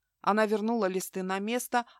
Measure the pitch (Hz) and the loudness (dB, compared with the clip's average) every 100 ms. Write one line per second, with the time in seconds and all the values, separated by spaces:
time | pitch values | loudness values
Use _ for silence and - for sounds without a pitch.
0 | _ _ - 214 214 214 220 233 185 190 | _ _ 0 2 2 2 0 0 0 0
1 | - 190 185 190 208 247 - 240 240 - | -4 -6 -4 -4 -2 -4 -2 -2 -2 -2